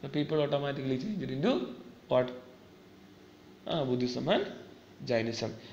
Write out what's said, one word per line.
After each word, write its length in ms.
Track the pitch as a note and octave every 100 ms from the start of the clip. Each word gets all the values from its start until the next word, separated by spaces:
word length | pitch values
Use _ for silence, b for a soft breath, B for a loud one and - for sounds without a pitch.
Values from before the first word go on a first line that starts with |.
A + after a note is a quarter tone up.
The 80 | C#3
people 320 | D3+ D3 D3+
automatically 560 | C#3+ C#3+ C#3+ C#3 C3 C3
changed 340 | F#3+ G3+ C3
into 440 | C3 F3 C#4+ - - - - -
what? 220 | B2+ B2+ - - - - - - - - - - - - - -
Ah, 160 | E3
Buddhism 460 | C3+ B2 B2 B2 C3+
and 160 | A3 G4+ - - - - - C3+
Jainism, 480 | A#2 A2+ A2 A2 - B